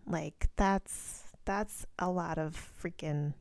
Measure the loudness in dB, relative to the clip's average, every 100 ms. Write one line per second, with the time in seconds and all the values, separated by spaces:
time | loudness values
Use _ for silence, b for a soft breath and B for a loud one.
0 | -4 -2 -2 2 2 4 4 4 0 -4
1 | -6 -8 -14 -8 -2 -2 0 -2 -4 -2
2 | 0 2 0 0 0 -4 -10 -6 -6 -4
3 | 0 2 2 -2